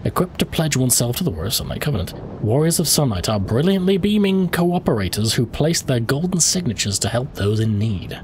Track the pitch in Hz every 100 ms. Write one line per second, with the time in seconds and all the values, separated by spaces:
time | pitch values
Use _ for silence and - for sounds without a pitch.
0 | 117 - 185 - 190 - 156 131 127 -
1 | 120 120 180 85 82 - 67 - - 117
2 | 87 - - - 107 127 165 165 156 -
3 | 143 95 87 107 95 110 175 190 180 196
4 | 202 214 196 190 180 170 175 175 - 120
5 | 92 - 110 - 113 - 147 170 - 123
6 | 113 139 180 175 - 185 175 98 101 98
7 | - 110 - - 98 107 110 104 110 95
8 | 82 -